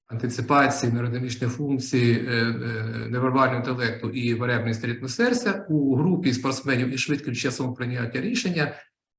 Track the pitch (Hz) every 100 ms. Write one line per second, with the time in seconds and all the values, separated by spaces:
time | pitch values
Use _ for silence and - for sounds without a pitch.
0 | _ 113 120 123 110 143 139 - 120 117
1 | 120 123 127 110 123 - 143 135 - 127
2 | 120 117 127 120 117 117 120 113 113 113
3 | 113 123 131 131 127 123 123 127 117 -
4 | 107 127 120 113 120 120 113 110 120 117
5 | 131 - 247 240 208 190 - 156 135 127
6 | 180 165 139 120 135 123 139 123 127 131
7 | - 139 131 120 139 - 127 - 123 123
8 | 117 131 196 254 190 165 147 - - _
9 | _